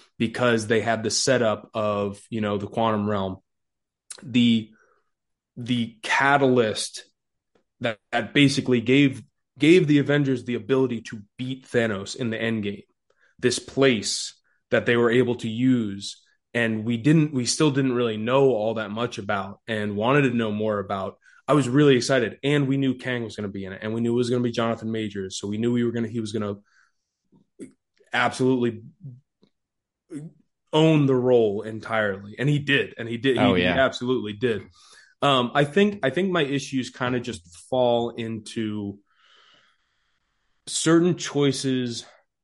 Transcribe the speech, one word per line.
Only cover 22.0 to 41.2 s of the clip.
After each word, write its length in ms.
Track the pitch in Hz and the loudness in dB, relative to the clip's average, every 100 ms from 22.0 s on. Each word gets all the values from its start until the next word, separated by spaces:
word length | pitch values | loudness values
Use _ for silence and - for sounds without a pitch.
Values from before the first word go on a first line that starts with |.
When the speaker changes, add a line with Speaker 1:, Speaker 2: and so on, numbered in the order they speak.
| 117 135 104 - | 4 0 0 -4
Speaker 1:
and 240 | 139 147 135 | 0 0 2
we 100 | 139 | 0
knew 180 | 131 131 | 0 -2
Kang 280 | 131 123 | -6 -6
was 120 | 110 104 | -6 -8
gonna 140 | 101 | -8
be 160 | 98 95 | -8 -10
in 80 | |
it, 60 | 98 | -8
and 120 | 110 | -6
we 60 | 113 | -2
knew 140 | 117 | 0
it 20 | 120 | 0
was 140 | 120 | 0
gonna 140 | 127 | 0
be 80 | 123 | 0
Jonathan 400 | 117 117 113 113 | 0 -2 -2 -4
Majors. 460 | 110 107 101 95 - | -6 -6 -8 -8 -8
So 100 | 101 | -6
we 100 | 107 | -2
knew 160 | 120 | 0
we 100 | 120 | 0
were 80 | 117 | 0
gonna, 160 | 117 107 | -2 -4
he 140 | 117 | -6
was 100 | 104 | -6
gonna 240 | 107 104 101 _ _ _ _ _ _ _ _ _ _ - _ _ _ _ | -6 -6 -8 _ _ _ _ _ _ _ _ _ _ -20 _ _ _ _
absolutely 720 | 120 120 - 131 131 120 104 127 _ 139 123 _ _ _ _ _ _ _ _ _ 147 160 _ _ _ _ | 0 0 2 2 2 0 -4 -16 _ -20 -20 _ _ _ _ _ _ _ _ _ -16 -16 _ _ _ _
own 340 | 156 160 151 135 | 4 6 6 4
the 100 | 127 | 2
role 460 | 127 120 110 98 | 4 4 4 0
entirely. 720 | 107 110 - 113 104 98 101 107 | -8 -12 -4 -2 0 -4 -10 -4
And 80 | 139 | 0
he 120 | 147 | 0
did, 360 | 135 139 98 - | 2 0 0 -6
and 100 | 113 | -8
he 80 | 117 | -2
did, 180 | 131 117 | 0 4
he, 60 | |
Speaker 2:
Oh, 140 | 104 92 | 4 4
yeah. 180 | 90 | 2
Speaker 1:
he 60 | 107 | 2
absolutely 540 | 127 - 123 123 104 | 2 0 -2 -2 -4
did. 300 | 104 123 101 - _ - - _ - | -2 -2 -2 -8 _ -20 -20 _ -2
Um, 300 | 143 131 120 | 2 2 2
I 100 | 147 143 | 0 2
think, 340 | 202 208 202 | 2 2 2
I 60 | 135 | -2
think 200 | 175 196 | 0 0
my 120 | 175 | 0
issues 460 | 139 139 - 131 117 | 0 -4 -4 -6 -6
kinda 300 | - 123 123 | -6 -4 -2
just 260 | 120 95 - - - | -4 -10 -14 -20 -4
fall 420 | 127 123 120 117 | 0 2 2 -2
into 880 | 117 113 113 104 120 107 104 101 101 _ _ _ _ _ _ _ _ _ _ _ _ _ _ _ _ - | -6 -8 -10 -10 -6 -6 -6 -8 -10 _ _ _ _ _ _ _ _ _ _ _ _ _ _ _ _ -10
certain 500 | - 160 170 175 | -2 4 4 4
choices, 880 | 170 | 0